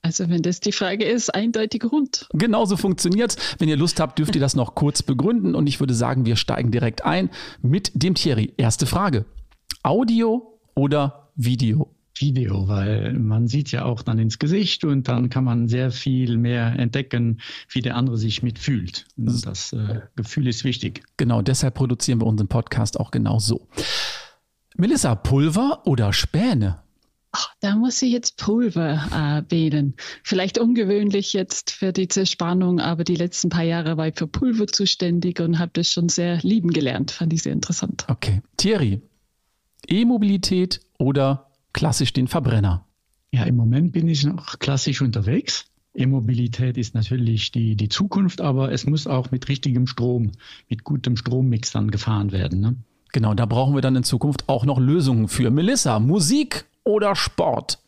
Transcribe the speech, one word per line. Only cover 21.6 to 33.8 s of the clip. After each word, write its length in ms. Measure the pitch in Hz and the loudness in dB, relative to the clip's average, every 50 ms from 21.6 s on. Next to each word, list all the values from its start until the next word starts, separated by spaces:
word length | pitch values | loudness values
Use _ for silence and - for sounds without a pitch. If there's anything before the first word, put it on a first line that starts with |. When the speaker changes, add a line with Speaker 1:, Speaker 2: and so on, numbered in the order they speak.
| - 131 - | 0 -2 0
Speaker 2:
produzieren 440 | - 135 123 123 117 - - 127 113 | 0 0 0 0 -2 0 0 0 2
wir 60 | 113 110 | 2 2
unseren 220 | 107 107 107 95 | 2 0 0 0
Podcast 500 | - 117 113 - - - 110 107 - - | 0 -2 -2 0 -2 -2 -2 -2 -2 -4
auch 120 | - - | -6 -4
genau 280 | - 117 107 104 107 117 | -2 -2 0 2 0 0
so. 280 | 107 107 113 - - _ - - - - - - - - - - - - _ _ _ _ _ _ _ _ _ | 0 0 -2 -2 -4 _ -8 -8 -6 -4 -4 -4 -4 -6 -8 -12 -16 -18 _ _ _ _ _ _ _ _ _
Melissa, 400 | - 170 220 302 - - 135 113 | 0 2 2 2 2 2 0 0
Pulver 680 | 98 - - 131 139 143 160 156 202 247 277 320 - _ | 0 0 2 2 4 4 4 2 2 2 0 0 0 _
oder 260 | - 143 117 113 101 | 0 2 2 2 0
Späne? 680 | 92 - - - - 151 208 254 214 123 107 98 87 - _ _ _ _ _ _ _ _ _ _ | 0 0 -2 0 0 0 2 2 2 2 2 0 -2 -4 _ _ _ _ _ _ _ _ _ _
Speaker 1:
Ach, 220 | - - - - - _ | -8 -8 -8 -8 -10 _
da 140 | - 202 202 | -2 0 2
muss 260 | 214 233 254 233 - | 2 2 2 0 0
ich 100 | 269 254 | 0 0
jetzt 240 | 240 247 240 - _ - | 0 0 -2 -4 _ -4
Pulver, 1080 | - - 208 226 247 220 170 170 165 156 147 156 143 - - 160 156 147 147 151 147 - | -2 0 2 2 2 2 0 0 0 0 0 -2 -2 -2 -2 -2 0 0 0 -2 -2 0
äh, 20 | |
wählen. 440 | 170 165 160 156 143 151 143 139 131 - - - - - _ | 0 2 2 2 2 2 0 0 -2 -6 -12 -16 -16 -14 _
Vielleicht 340 | - - 185 185 196 - - | -2 0 0 0 0 0 2
ungewöhnlich 720 | 240 233 247 233 214 185 202 208 208 202 196 202 196 - | 2 4 4 4 2 2 2 2 2 2 0 0 -2 -2
jetzt 400 | - 196 185 190 - - - - | -2 -4 -2 -4 -6 -8 -8 -8
für 220 | - - - 190 175 | -8 -4 -4 -2 0
die 160 | 190 190 175 | 0 -2 0
Zerspannung, 720 | - 196 190 185 - - 175 170 175 185 185 180 180 170 | 0 0 0 0 -2 -2 -2 0 0 2 2 2 2 2
aber 240 | - - 170 160 170 | 2 0 -2 -2 0
die 100 | 165 180 | -2 0
letzten 320 | 160 170 175 - - - 175 | 0 -2 -4 -4 -2 -2 -2
paar 140 | 165 170 165 | 0 0 0
Jahre 320 | 165 165 170 | 0 0 0